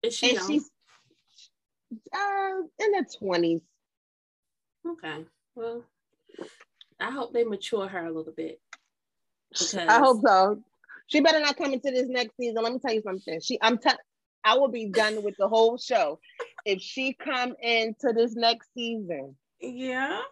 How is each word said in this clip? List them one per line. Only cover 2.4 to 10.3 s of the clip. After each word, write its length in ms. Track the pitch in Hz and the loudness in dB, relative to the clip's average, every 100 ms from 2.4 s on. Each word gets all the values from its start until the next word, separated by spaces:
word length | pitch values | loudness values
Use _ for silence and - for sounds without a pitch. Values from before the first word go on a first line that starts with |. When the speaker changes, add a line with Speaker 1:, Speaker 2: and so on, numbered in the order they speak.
| 392 381 330 _ | -4 -4 -8 _
Speaker 2:
in 160 | 427 | 0
her 120 | 403 277 - | 0 -2 -6
twenties. 420 | 202 175 170 165 _ _ _ _ _ _ _ _ _ _ _ _ 330 | -2 0 2 0 _ _ _ _ _ _ _ _ _ _ _ _ -10
Speaker 1:
Okay. 360 | 339 165 156 160 _ _ | -10 -10 -12 -14 _ _
Well, 280 | - 226 233 233 _ _ _ _ - - _ _ _ - _ | -10 -8 -8 -14 _ _ _ _ -18 -18 _ _ _ -20 _
I 100 | 196 | -8
hope 220 | 269 240 | -6 -6
they 100 | 233 | -2
mature 420 | 233 202 - 220 190 | -2 -2 -4 -4 -4
her 200 | 185 165 | -6 -6
a 60 | |
little 200 | 160 160 | -8 -8
bit. 260 | - 160 156 _ - _ _ _ _ _ _ _ | -10 -10 -12 _ -20 _ _ _ _ _ _ _
Speaker 2:
I 40 | - | -4
Speaker 1:
Because 400 | - 196 165 226 | -4 -2 4 6
Speaker 2:
hope 240 | 277 240 | 8 6
so. 360 | 226 | 6